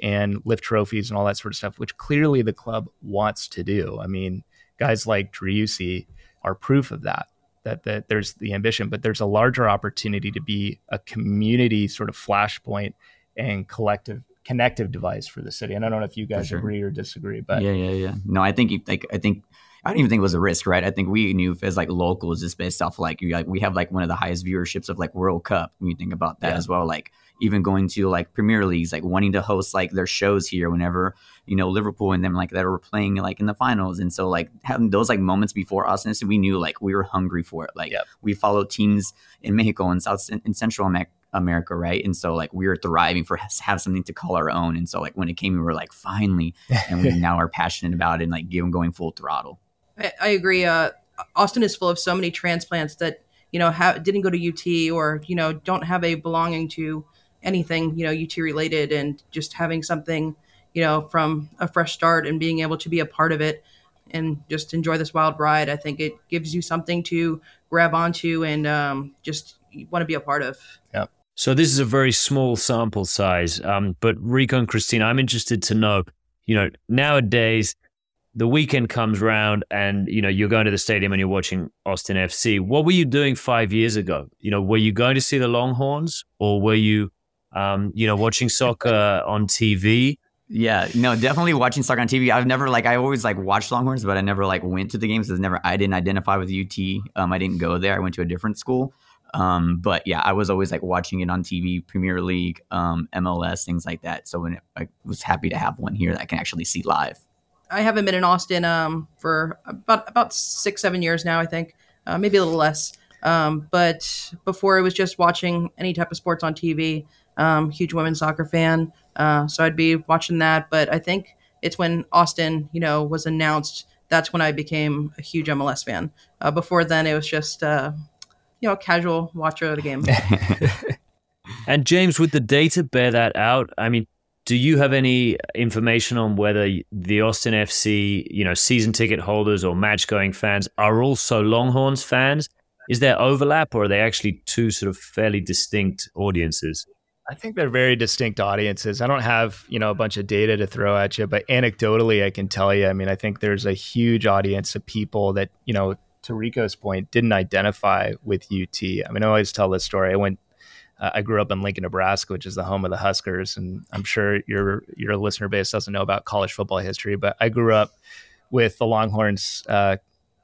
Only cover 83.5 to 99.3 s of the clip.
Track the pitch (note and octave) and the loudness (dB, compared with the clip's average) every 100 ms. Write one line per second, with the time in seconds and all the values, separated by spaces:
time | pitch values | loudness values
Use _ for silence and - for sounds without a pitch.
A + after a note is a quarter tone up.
83.5 | A#2 G#2 A2 A2+ G#2+ F#2 D2+ C#2+ _ G#2+ | 2 2 2 2 2 -2 -4 -6 _ -2
84.5 | G2+ G2 A2 G#2+ G2+ B2 C3+ - C#3 B2 | 0 2 4 4 2 2 2 0 0 2
85.5 | A#2+ B2+ B2 C#3 D3 D#3+ - - - G#2 | 0 0 0 -2 -2 -4 -6 -12 -2 0
86.5 | G#2 G#2+ A2 G#2+ G#2+ G2 _ _ _ _ | 2 4 4 4 2 0 _ _ _ _
87.5 | F#2+ G2 G2 G2+ G#2 A2 G#2 A2 - B2 | -4 -2 -2 -2 0 2 4 2 2 0
88.5 | - B2+ A#2 B2 A2 G#2 F#2+ - G#2+ G2+ | 2 0 0 2 4 4 2 0 0 0
89.5 | - A2+ G2 G#2 A#2+ C3 C#3 _ _ - | 2 2 4 4 4 2 0 _ _ -8
90.5 | A2 A2+ G2+ F2 A#2+ B2 A2+ B2+ C#3+ E3+ | -2 2 2 0 0 2 2 2 2 2
91.5 | D3 B2+ C3 A#2+ A#2+ A#2 C3 B2+ A#2 B2 | 2 2 0 0 0 2 2 4 4 4
92.5 | C3 C3+ A#2+ A#2 A#2+ C3 C3+ A2+ G2 F#2+ | 2 2 2 4 2 2 0 0 -2 0
93.5 | G2+ - B2 B2+ C3 G2+ G2 G2 G2 G2 | 0 0 -2 0 -2 0 0 0 0 0
94.5 | F#2 F2+ F#2 G2 G#2+ G#2+ A2 G2+ F2+ F#2+ | 0 -2 -4 -4 -2 -2 0 0 0 0
95.5 | F2+ F2 G2 G2 F#2 F2+ G2 F#2+ G2 F#2 | 0 0 0 2 0 0 0 0 0 0
96.5 | F#2+ F#2+ - F#2+ G2 G2+ - F2+ F#2 F#2 | -4 -4 -4 -4 -4 -6 -4 -2 0 -2
97.5 | F2+ E2+ F2 F#2+ F#2+ F#2 F2+ F2 F2 A2 | -2 -2 0 0 0 -2 -2 -4 -2 -4
98.5 | G2+ - B2+ C3+ _ _ _ _ | -6 -2 -2 -2 _ _ _ _